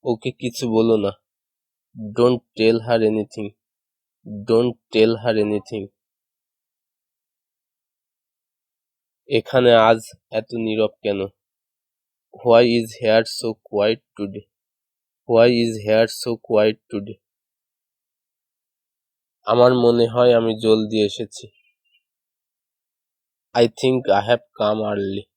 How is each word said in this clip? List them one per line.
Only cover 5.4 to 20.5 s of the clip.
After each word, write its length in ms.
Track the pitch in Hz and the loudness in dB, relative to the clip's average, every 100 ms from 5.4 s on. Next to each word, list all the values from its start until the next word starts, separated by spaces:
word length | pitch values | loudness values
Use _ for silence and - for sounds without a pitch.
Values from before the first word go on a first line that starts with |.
| 104 | -2
anything। 400 | 104 - 110 95 _ _ _ _ _ _ _ _ _ _ _ _ _ _ _ _ _ _ _ _ _ _ _ _ _ _ _ _ _ _ _ _ _ _ | -4 -6 -12 -12 _ _ _ _ _ _ _ _ _ _ _ _ _ _ _ _ _ _ _ _ _ _ _ _ _ _ _ _ _ _ _ _ _ _
এখানে 420 | 120 - 131 123 117 110 | -4 0 2 4 6 6
আজ 120 | 113 - - _ 110 | 2 -2 -20 _ -8
এত 100 | 113 120 110 | -8 -8 -6
নীরব 280 | 110 107 _ | -2 -4 _
কেন? 160 | 104 101 98 _ _ _ _ _ _ _ _ _ _ | -6 -6 -8 _ _ _ _ _ _ _ _ _ _
Why 300 | - 123 117 123 117 | -6 4 4 4 0
is 80 | 113 - | -4 -4
here 240 | 117 113 113 - | 0 2 0 -8
so 100 | 117 107 - | -8 -10 -8
quiet 320 | 104 104 113 _ - | -2 -2 -2 _ -12
today? 280 | 101 104 _ _ _ _ _ _ _ _ - | -12 -12 _ _ _ _ _ _ _ _ 0
Why 180 | 117 120 120 | 4 4 4
is 100 | 117 110 104 | -2 -4 0
here 240 | 110 113 - | 0 0 -2
so 100 | 120 113 - | -10 -10 -2
quiet 300 | 110 107 107 _ | 0 0 -2 _
today? 260 | 104 101 110 _ _ _ _ _ _ _ _ _ _ _ _ _ _ _ _ _ _ _ _ _ _ - | -12 -12 -18 _ _ _ _ _ _ _ _ _ _ _ _ _ _ _ _ _ _ _ _ _ _ -4
আমার 240 | 117 123 127 | 2 4 4
মনে 220 | 120 120 117 | 2 2 0
হয় 180 | 120 123 117 | 2 2 2
আমি 140 | 113 | 0